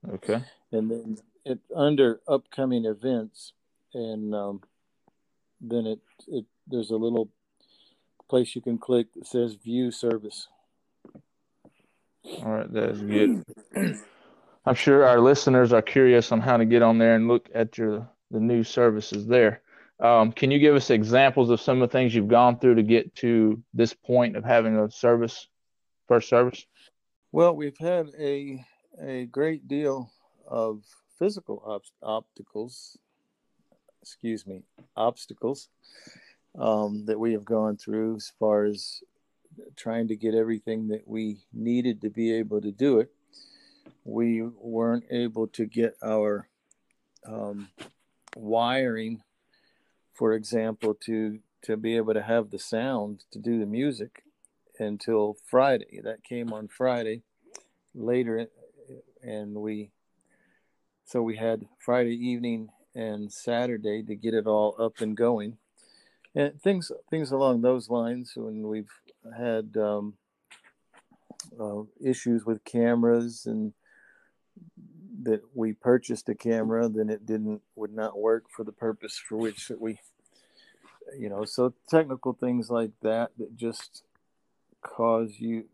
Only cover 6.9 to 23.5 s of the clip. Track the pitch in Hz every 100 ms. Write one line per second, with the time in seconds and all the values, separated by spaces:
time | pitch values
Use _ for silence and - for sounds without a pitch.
6.9 | 110 113 117 107 _ _ _ _ _ _
7.9 | _ _ _ _ 127 117 127 127 117 -
8.9 | 123 113 - - 127 117 104 113 120 123
9.9 | - 120 113 104 - - _ _ _ _
10.9 | _ - - _ _ _ _ _ _ _
11.9 | _ _ _ - - 113 110 110 110 113
12.9 | 104 104 104 104 - - - _ - 185
13.9 | - - _ _ _ _ _ - 123 -
14.9 | 139 135 123 123 143 - 127 120 117 -
15.9 | 139 131 120 113 113 123 120 113 117 117
16.9 | 113 113 113 117 120 - 113 113 - 113
17.9 | 107 120 _ _ 110 113 120 110 - 120
18.9 | 107 104 104 107 123 110 107 _ - -
19.9 | _ 117 117 110 113 135 143 147 143 -
20.9 | 117 107 123 135 131 120 117 - 127 123
21.9 | 131 123 113 101 120 123 120 127 113 107
22.9 | 113 - - 120 117 107